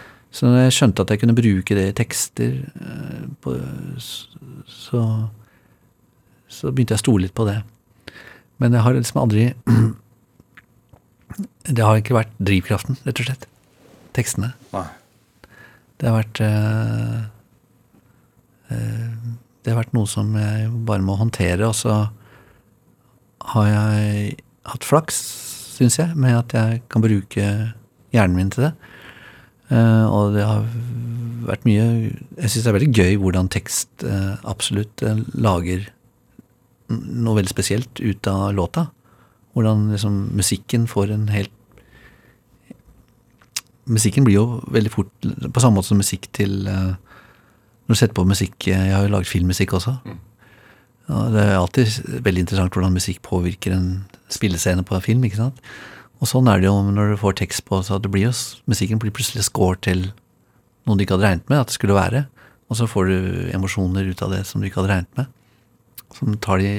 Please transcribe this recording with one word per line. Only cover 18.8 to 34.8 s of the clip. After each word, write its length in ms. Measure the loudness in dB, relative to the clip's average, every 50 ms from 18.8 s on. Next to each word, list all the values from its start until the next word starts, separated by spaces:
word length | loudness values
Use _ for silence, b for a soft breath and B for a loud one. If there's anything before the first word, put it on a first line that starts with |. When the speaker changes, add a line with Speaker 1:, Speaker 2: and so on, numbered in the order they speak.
| -6 -6 -6 -6 -6 -8 -8 -8 -10 -10 -12 -12 -16 _ _ _
Speaker 1:
det 100 | -4 -2 -2
har 100 | -2 -2
vært 100 | 0 0
noe 140 | 0 0 0
som 220 | -2 -2 -2 0 0
jeg 360 | 0 0 0 0 -2 -2 -2 -4 -4 -2 -2
bare 160 | -2 0 0
må 100 | 0 0
håndtere, 520 | 0 0 0 0 0 0 0 2 2 0 0
og 80 | 0
så 220 | 0 0 0 2 2 0 -2 b b b b b b b b b b b b b _ _ _ _ _ _ _ _ _ _ _ _ _
har 280 | -14 -4 0 2 4 4
jeg 640 | 4 2 2 2 2 0 0 0 -2 -2 -4 -6 -8 -10 -16 _ _ _ _
hatt 220 | -14 -12 -10 -2
flaks, 340 | 2 2 2 2 0 -4 -8 -8 -10 -12 -14 -14 -14 -14 -16 -16 -18 -2
synes 240 | 2 2 2 2 2
jeg, 160 | 0 -2 0
med 220 | 2 2 4 4 2
at 160 | 0 0 0
jeg 260 | 0 0 0 0 -4 -6 -2
kan 160 | 0 2 2
bruke 400 | 4 2 2 0 -2 -4 -2 -2 0 0 -2 -4 -6 -8 -12 -18 _ _ _ _ _ 2
hjernen 240 | 2 4 4 4
min 140 | 2 0 0 0
til 140 | 0 0 -2
det. 40 | -2 B B B B B B B B B B B B B B B B B _ 0
Eh, 340 | 2 4 6 6 6 6 4
og 300 | 4 2 2 2 2 2
det 80 | 2 0
har 220 | 2 0 0 -2 -2 -4 -6 -8 -8 -8 -8 -8 -8 -8 -8 -8 -8 -8 -8
vært 240 | -6 -6 -6 0 2
mye, 200 | 4 4 4 4 2 2 0 0 -2 -6 -8 -12 -16 -10
jeg 140 | -6 -4 -2
synes 140 | -2 0 0
det 40 | 2
er 60 | 2
veldig 160 | 2 2 4 4
gøy 220 | 4 4 4 4
hvordan 320 | 2 2 2 2 2 0 0
tekst, 560 | -2 -4 -6 -4 -6 -8 -8 -8 _ -8 -6
eh, 300 | -4 -2 -2 -2 -4 -6 -8 -8
absolutt, 560 | -10 -8 -6 -4 -4 -2 -4